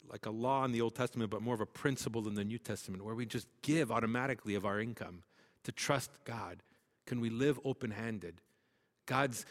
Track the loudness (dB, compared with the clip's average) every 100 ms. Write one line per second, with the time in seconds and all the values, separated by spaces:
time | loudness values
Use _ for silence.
0 | -14 -8 -6 0 2 4 4 4 2 2
1 | 0 0 0 0 0 0 -2 0 0 0
2 | 0 -2 0 0 -2 -2 -4 -6 -6 -8
3 | -6 -4 -4 -4 -6 _ 2 4 4 4
4 | 2 2 2 0 0 0 2 0 -2 -4
5 | -10 -12 -18 _ _ _ -10 -2 2 2
6 | 2 -8 -8 -6 -8 -10 -16 _ _ _
7 | -6 -2 0 2 4 4 0 -2 -2 -2
8 | -4 -4 -8 -12 _ _ _ _ _ _
9 | -2 2 2 0 -8